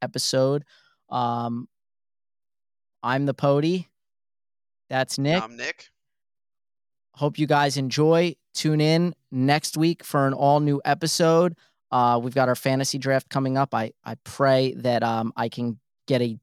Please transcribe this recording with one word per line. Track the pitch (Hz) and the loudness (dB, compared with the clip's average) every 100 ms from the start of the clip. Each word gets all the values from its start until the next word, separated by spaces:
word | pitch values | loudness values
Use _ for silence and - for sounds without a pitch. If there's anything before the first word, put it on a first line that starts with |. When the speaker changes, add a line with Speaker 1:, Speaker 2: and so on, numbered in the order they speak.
Speaker 1:
episode. | 127 160 - 135 135 147 - _ _ _ - | -8 -6 -2 0 2 0 -6 _ _ _ -8
Um, | 123 120 120 117 117 - _ _ _ _ _ _ _ _ _ _ _ _ _ | -4 -4 -4 -6 -8 -10 _ _ _ _ _ _ _ _ _ _ _ _ _
I'm | 117 135 143 | -4 -2 -2
the | |
Pody. | 131 143 143 160 185 - _ _ _ _ _ _ _ _ _ - | 0 2 2 0 -2 -6 _ _ _ _ _ _ _ _ _ -6
That's | 131 131 - | -4 -2 -2
Nick. | 139 175 | 0 0
Speaker 2:
I'm | - 120 | -2 -8
Nick. | 135 - - _ _ _ _ _ _ _ _ _ _ _ _ | -10 -10 -16 _ _ _ _ _ _ _ _ _ _ _ _
Speaker 1:
Hope | - 147 147 | -4 -2 0
you | 147 | 2
guys | 143 143 135 | 2 2 0
enjoy. | 131 135 151 165 175 - _ | -2 2 4 4 2 -4 _
Tune | - 156 151 | -4 0 2
in | 151 165 175 - - | 4 2 0 -4 -8
next | 131 135 151 - 156 | -2 2 2 0 0
week | 165 165 | 0 0
for | - 143 135 | -2 0 0
an | |
all-new | 131 139 147 147 143 | 2 2 2 2 0
episode. | - 139 160 - 165 165 180 165 _ _ - | 0 0 0 0 4 4 2 -2 _ _ -4
Uh, | 127 120 120 | 0 2 2
we've | 123 | 0
got | 131 123 | 0 2
our | 123 | 2
fantasy | 135 135 135 135 | 0 0 -2 -4
draft | 135 135 - | -2 -2 -2
coming | 139 131 135 | -4 -2 0
up. | 139 | -2
I, | 117 113 - | -2 -6 -10
I | - 123 | -16 -14
pray | - - 139 131 131 - | -10 0 4 4 2 -2
that, | 123 120 | -2 0
um, | 113 113 113 - | 0 -2 -4 -4
I | 117 | -6
can | - 120 110 _ _ - | -4 -6 -8 _ _ -2
get | 127 | 0
a | 120 110 | -2 -6